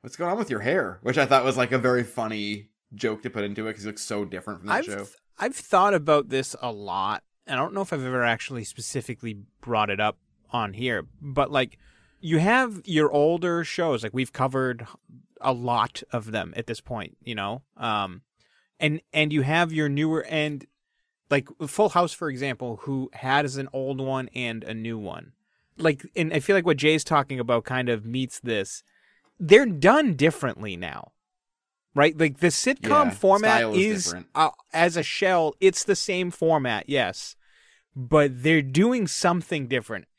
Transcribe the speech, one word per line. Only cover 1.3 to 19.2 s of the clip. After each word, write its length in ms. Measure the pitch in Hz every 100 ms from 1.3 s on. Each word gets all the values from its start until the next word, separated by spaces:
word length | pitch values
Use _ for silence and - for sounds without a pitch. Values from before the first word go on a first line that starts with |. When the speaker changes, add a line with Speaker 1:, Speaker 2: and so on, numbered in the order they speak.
| 135
Speaker 1:
was, 140 | 127 127
like, 160 | 123
a 60 | 131
very 260 | 127 123
funny 640 | 120 - 110 107 104 104 104 _ _
joke 280 | 101 117 107
to 80 | 120
put 140 | 110
into 220 | 101 104 110
it 60 |
'cause 120 | 98
it 40 | 101
looks 140 | 104
so 240 | - 104 98
different 340 | 92 104 95
from 80 | 95
that 60 |
Speaker 2:
I've 100 | 208
Speaker 1:
show. 120 | 320 101
Speaker 2:
th-, 200 | 98 _ _ -
I've 180 | 233 269
thought 380 | - 190 202
about 340 | 185 147 147 -
this 260 | 135 - -
a 100 | 123
lot. 540 | 107 101 92 98 104 _ _ -
I 80 | 131
don't 160 | 160
know 80 | 196
if 120 | 196
I've 120 | 151
ever 180 | 127 127
actually 400 | 120 113 - 127
specifically 760 | - - - 135 - 117 117 101 98 _
brought 300 | 120 110 107
it 80 | 98
up 200 | 107 - _ _ _
on 220 | 120 104
here, 320 | 98 127 110 80 -
but, 300 | 147 135 135
like, 280 | 143 127 _ _ _ _ _
you 180 | 165 160
have 420 | 180 247 254 202
your 260 | - 160 151
older 540 | 147 151 170 175 170
shows, 400 | 160 - 170 123
like, 100 | 110
we've 180 | 117 127
covered 540 | - 131 131 131 117 110 - _ - _ _
a 120 | -
lot 520 | 123 123 120 117 - -
of 180 | 120 110
them 240 | 110 87 82
at 120 | 117
this 120 | 113
point, 360 | - 117 92 _
you 120 | -
know? 280 | 110 101 123 _ -
Um, 460 | 120 107 98 90 _ _ _ _ _ _
and, 240 | 156 156 _
and 200 | 160